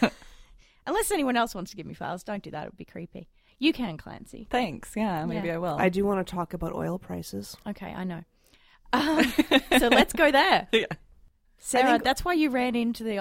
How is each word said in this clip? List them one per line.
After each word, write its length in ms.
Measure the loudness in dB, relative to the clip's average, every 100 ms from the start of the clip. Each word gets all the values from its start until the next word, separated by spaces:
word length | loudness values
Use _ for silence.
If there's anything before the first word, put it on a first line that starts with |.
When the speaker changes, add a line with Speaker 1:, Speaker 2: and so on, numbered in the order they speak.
| -2 -2 -16 -20 -20 -20 _ _ -4
Speaker 1:
Unless 240 | -2 0
anyone 260 | 0 0 0
else 160 | -2
wants 180 | -4 -12
to 60 | -12
give 80 | -14
me 80 |
flowers, 300 | -10 -8 -8
don't 200 | -8 -10
do 80 | -10
that. 120 | -12 -12
It 60 |
would 60 | -14
be 80 | -16
creepy. 420 | -16 -14 -16 -20 _ _ -2
You 120 | 0
can, 240 | 0 -4 -8
Clancy. 500 | -12 -16 -16 -18 -4
Speaker 2:
Thanks. 440 | -2 -2 -6 -10 -4
Yeah, 300 | -2 -2 -4
maybe 220 | -4 -4
Speaker 1:
Yeah. 80 | -4
Speaker 2:
I 20 |
will. 180 | -4 0
Speaker 3:
I 100 | 0
do 160 | 2 0
wanna 180 | -2
talk 300 | -4 -6 -6
about 200 | -6 -6
oil 240 | -6 -6 -6
prices. 580 | -8 -10 -10 -12 -12 -12 -12
Speaker 1:
Okay, 260 | -10 -10
I 100 | -10
know. 200 | -8 -10 -14 _ _ _ _ _ -2
Um, 300 | 0 2 4
<laughs> 540 | 4 2 4 4 4 4
so 80 | 6
let's 260 | 6 6
go 180 | 4 4
there. 360 | 6 6 4 2
Speaker 2:
<laughs> 40 |
Yeah. 120 | 0 0 -6 _ -20 -20 _ _ _
Speaker 1:
Sarah, 260 | -2 2 4
Speaker 3:
I 20 |
think 120 | 4 2
Speaker 1:
that's 200 | 0 0
why 80 |
you 160 | 2 2
ran 240 | 2 0 0
into 280 | -2 -4
the, 100 | -4 -4